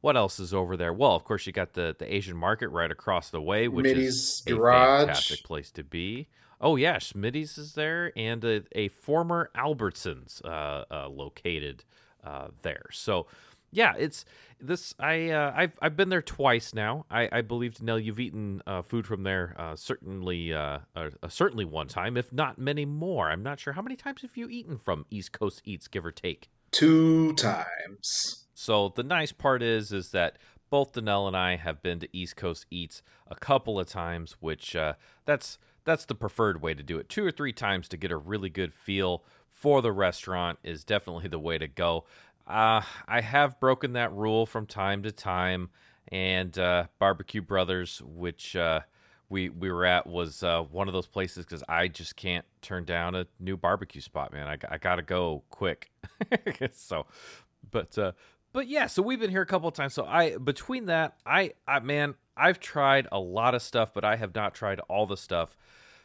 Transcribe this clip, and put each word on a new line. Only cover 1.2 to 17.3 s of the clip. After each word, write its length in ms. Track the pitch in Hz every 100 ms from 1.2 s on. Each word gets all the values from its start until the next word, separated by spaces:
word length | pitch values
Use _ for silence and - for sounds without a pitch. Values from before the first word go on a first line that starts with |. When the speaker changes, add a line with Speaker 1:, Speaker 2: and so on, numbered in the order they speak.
Speaker 1:
course, 200 | - 104
you 80 | -
got 200 | 95 90
the, 240 | - 85 78
the 160 | -
Asian 220 | 98 95 85
market 320 | 87 110 107
right 240 | 80 85
across 380 | 80 - 90 -
the 120 | 82
way, 240 | 76 104 120
which 200 | - 135
Speaker 2:
Mittie's 200 | 131 131
Speaker 1:
is 360 | 123 - - 123
a 40 |
Speaker 2:
Garage. 540 | 117 117 123 131 139 147
Speaker 1:
fantastic 360 | 69 - 76
place 300 | - 78 71
to 100 | -
be. 460 | 71 85 90 117 151 _ _ _
Oh, 160 | - 151
yeah, 220 | 147 143
Schmitty's 600 | - 101 107 135 151 -
is 140 | 147
there, 400 | 151 151 165 175
and 300 | - 110 117
a, 180 | 117 110 101
a 200 | - 101
former 600 | - - 151 170 170 165 -
Albertsons, 840 | 139 147 104 - 92 69 65 -
uh, 400 | - 80 73 71 -
uh, 200 | 76 69
located, 760 | 69 71 - 87 80 73 65 _ _ _ _
uh, 280 | - 71 69 -
there. 240 | - 73 -
So, 340 | - - 95 78 - - _ _
yeah, 220 | 185 220 -
it's 260 | 151 - - - - -
this. 360 | 127 175 - -
I, 320 | 143 160 165
uh, 220 | 156 143
I've, 180 | - 180 -
I've 160 | 160 151
been 120 | 190
there 140 | 185
twice 520 | - - 139 117 -
now. 320 | 110 107 131 -
I, 180 | 113 117